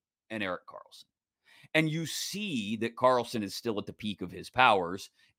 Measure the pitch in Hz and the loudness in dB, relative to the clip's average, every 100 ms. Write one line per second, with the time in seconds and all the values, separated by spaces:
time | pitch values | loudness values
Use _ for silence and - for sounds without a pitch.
0 | _ _ - 110 95 87 - - - - | _ _ -10 -6 -4 -6 -8 -20 -18 -20
1 | - _ _ _ _ - - 160 160 160 | -20 _ _ _ _ -20 -2 0 2 0
2 | 160 - - 196 208 131 101 110 117 117 | -4 -6 -6 -6 -4 -4 -2 -2 -4 2
3 | 127 123 117 117 98 - 117 101 - - | 4 4 2 -4 -4 -4 -4 -4 -4 -6
4 | 110 95 90 90 82 120 127 101 85 98 | -8 -6 -8 -10 -4 6 6 6 2 -4
5 | - _ _ | -10 _ _